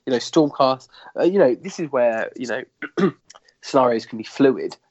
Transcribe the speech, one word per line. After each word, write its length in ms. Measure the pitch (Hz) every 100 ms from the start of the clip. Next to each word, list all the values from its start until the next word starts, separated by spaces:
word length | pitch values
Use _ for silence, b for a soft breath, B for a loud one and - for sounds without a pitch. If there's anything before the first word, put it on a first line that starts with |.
you 60 | -
know, 60 | 123
Stormcast. 720 | - 165 147 - 135 131 - B B -
Uh, 40 |
you 160 | 175 196
know, 160 | 135
this 260 | 123 196 190
is 100 | 156
where, 400 | 131 120 113 - -
you 120 | 120
know, 640 | 113 - _ 147 - 180 - _ -
<clears throat> 240 | _ _
scenarios 420 | - 135 123 113
can 140 | - 110
be 60 |
fluid. 520 | 110 - 139 110 87 - _